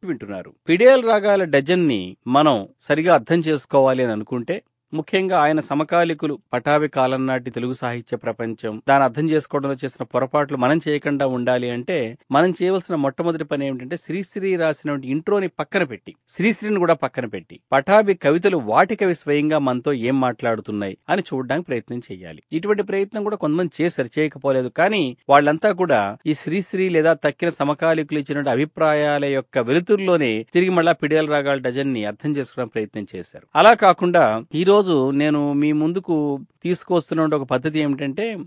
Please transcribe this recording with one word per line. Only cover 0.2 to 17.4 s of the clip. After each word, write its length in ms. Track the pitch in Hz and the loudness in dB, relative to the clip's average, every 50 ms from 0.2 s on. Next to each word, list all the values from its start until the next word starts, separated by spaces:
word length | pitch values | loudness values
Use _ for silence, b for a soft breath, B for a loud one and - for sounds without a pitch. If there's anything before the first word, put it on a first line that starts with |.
| - 101 101 92 90 - - _ _ - | -8 -12 -12 -12 -12 -14 -20 _ _ 0
ఫిడేల్ 360 | 160 180 226 254 269 262 240 | 2 6 8 8 8 8 4
రాగాల 400 | 226 226 208 196 208 202 202 190 | 2 2 2 2 2 2 2 2
డజన్ని 720 | 165 143 139 139 139 180 185 175 156 127 101 92 90 92 _ _ 120 | 2 2 0 2 2 2 2 2 2 2 0 -2 -6 -12 _ _ 2
మనం 400 | 123 139 151 156 135 110 98 - _ _ | 2 4 4 4 4 2 0 -6 _ _
సరిగా 320 | _ - 147 151 160 180 170 | _ -2 -2 0 4 4 4
అర్థం 260 | 147 113 - 165 175 | 4 4 2 0 0
చేసుకోవాలి 640 | 160 160 156 143 - _ - 139 135 131 131 127 127 | 0 0 -2 -4 -4 _ 2 4 4 4 4 2 0
అని 80 | 120 | -2
అనుకుంటే, 520 | 110 104 107 - - 123 117 - 170 214 _ _ _ _ _ _ - | -2 -4 -6 -6 -8 -8 -6 -6 -8 -8 _ _ _ _ _ _ -10
ముఖ్యంగా 460 | 156 156 - - 190 190 185 185 175 | -10 -8 -2 -2 0 0 2 2 2
ఆయన 200 | 147 147 156 156 | 2 2 2 0
సమకాలీకులు 800 | 147 - 143 143 156 147 - 170 175 170 165 151 - 151 147 - _ _ - | -2 -2 -2 -2 -2 0 2 2 2 2 0 -4 -4 -4 -4 -6 _ _ -6
పటాభి 340 | 123 117 147 147 151 151 147 | -4 0 2 2 2 2 0
కాలం 400 | - 143 131 127 131 131 131 131 | 0 0 0 0 0 -2 -2 -2
నాటి 240 | 131 127 123 123 | -2 -4 -4 -6
తెలుగు 220 | 113 123 120 123 131 | -8 -6 -6 -6 -6
సాహిత్య 440 | 123 - 123 120 120 113 _ - 113 | -6 -6 -8 -6 -8 -8 _ -8 -6
ప్రపంచం, 640 | - 117 110 _ 120 113 113 110 - 113 107 110 - - | -6 -6 -6 _ -6 -8 -8 -6 -8 -8 -8 -8 0 2
దాన్ని 140 | 139 139 139 | 4 4 4
అర్థం 260 | 131 117 147 156 160 | 2 0 -2 -2 0
చేసుకోవడంలో 460 | 156 156 143 - - 147 135 139 139 | 0 0 -2 -2 -6 -4 -2 -2 -6
చేసిన 280 | 127 147 131 - - 127 | -6 -6 -10 -8 -10 -14
పొరపాట్లు 540 | - - 123 127 131 - 151 147 139 143 131 | -4 -2 -2 -2 0 -2 -2 -2 -2 -2 -2
మనం 220 | 123 127 147 165 156 160 | 0 2 2 0 0 -2
చేయకుండా 400 | 147 147 - 147 143 139 143 135 | -4 -4 -2 -4 -2 -2 -2 -2
ఉండాలి 420 | 131 123 120 127 127 123 123 123 | -2 -2 0 0 0 0 0 -4
అంటే, 480 | 120 120 123 - 185 160 123 110 117 - _ _ | -6 -6 -6 -4 -4 -4 -4 -6 -8 -14 _ _
మనం 220 | 131 139 165 185 175 - 185 | 2 2 2 2 0 -2 -2
చేయవలసిన 320 | 180 190 190 175 - 180 | -2 -2 -2 -4 -4 -4
మొట్టమొదటి 480 | 156 139 139 131 - 170 170 165 160 156 | -2 -2 -2 -2 -2 -4 -4 -2 -4 -4
పని 240 | 147 151 143 139 139 | -6 -6 -4 -4 -4
ఏమిటంటే, 300 | 135 123 123 127 170 165 | -6 -8 -8 -10 -10 -12
శ్రీశ్రీ 580 | - - 156 185 196 - _ 214 190 196 185 | -10 -8 -8 -8 -8 -8 _ -8 -4 -2 -2
రాసినటువంటి 520 | 175 170 160 151 - _ 151 143 143 135 - | 0 0 -2 -2 -4 _ -6 -6 -6 -4 -4
ఇంట్రోని 400 | 139 156 160 - 208 208 190 175 | -6 -4 -2 0 -2 0 -2 -4
పక్కన 360 | _ _ 156 _ - 202 180 | _ _ -10 _ -2 -2 -2
పెట్టి, 320 | 143 117 98 _ - 85 _ _ _ | -2 -6 -14 _ -20 -20 _ _ _
శ్రీశ్రీని 500 | - - 170 220 226 - - 214 214 196 | -8 -2 -2 -2 -2 -2 -2 -2 0 0
కూడా 140 | 175 165 165 | 2 2 2
పక్కన 320 | 160 - 131 _ - 123 | 2 0 -6 _ -6 -8
పెట్టి, 340 | 113 104 95 | -8 -8 -12